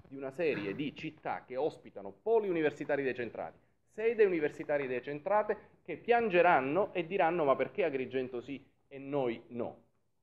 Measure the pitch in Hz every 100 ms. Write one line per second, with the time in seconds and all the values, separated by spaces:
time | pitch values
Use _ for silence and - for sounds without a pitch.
0 | - 135 139 156 160 107 101 101 143 -
1 | 156 - 143 92 - 123 151 - 107 104
2 | 98 - 220 226 202 170 147 147 143 139
3 | 135 123 113 - 82 - _ _ _ -
4 | 226 220 202 170 147 147 151 147 131 123
5 | 143 147 190 208 214 220 - _ - 156
6 | - 240 226 175 170 151 131 170 196 180
7 | 160 196 165 175 143 131 123 - 165 135
8 | 120 131 127 123 123 135 - _ _ 139
9 | 139 143 127 226 - 120 95 - _ _
10 | _ _